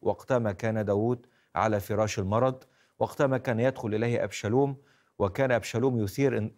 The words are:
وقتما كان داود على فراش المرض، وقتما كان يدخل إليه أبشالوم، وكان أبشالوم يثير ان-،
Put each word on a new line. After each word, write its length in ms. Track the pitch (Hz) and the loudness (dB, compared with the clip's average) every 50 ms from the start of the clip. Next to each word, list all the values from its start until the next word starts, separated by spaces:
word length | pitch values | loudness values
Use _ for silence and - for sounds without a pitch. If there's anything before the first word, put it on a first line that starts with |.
وقتما 500 | - 98 101 - - - 135 123 113 104 | -2 -2 -2 -2 -2 0 0 0 0 0
كان 340 | 95 - 117 110 110 110 104 | -4 -2 -4 -2 -2 -2 0
داود 400 | 104 98 101 110 120 123 120 - _ _ _ _ _ - | 0 0 2 2 0 -2 -2 -6 _ _ _ _ _ -2
على 240 | 82 104 110 107 104 | 0 2 2 2 0
فراش 400 | 98 - 107 101 110 104 - 110 | -2 -2 -2 0 0 0 -2 -4
المرض، 440 | 95 95 107 113 127 131 131 131 - _ _ _ _ _ _ - | -2 0 2 2 2 2 0 -2 -10 _ _ _ _ _ _ -4
وقتما 380 | 117 - - - 147 135 131 123 | -4 -4 0 0 0 2 2 0
كان 220 | 127 131 113 110 | 0 -2 0 2
يدخل 360 | 120 131 131 - - 107 104 | 2 0 0 -2 -4 -4 -2
إليه 280 | 107 117 120 120 - - | 0 0 0 0 -2 -2
أبشالوم، 540 | 101 - - - 104 113 135 143 139 135 - - _ _ _ _ _ _ - | -4 -6 -6 -4 0 2 2 2 2 0 -6 -14 _ _ _ _ _ _ -2
وكان 320 | 101 95 90 - 135 127 | -2 -2 0 0 0 2
أبشالوم 480 | 120 110 - - - 113 123 135 123 113 104 | 2 0 0 0 -2 0 2 2 2 2 -2
يثير 340 | 101 - 131 139 135 117 110 | -2 0 0 0 2 2 0
ان-، 140 | 107 110 - | -2 -4 -4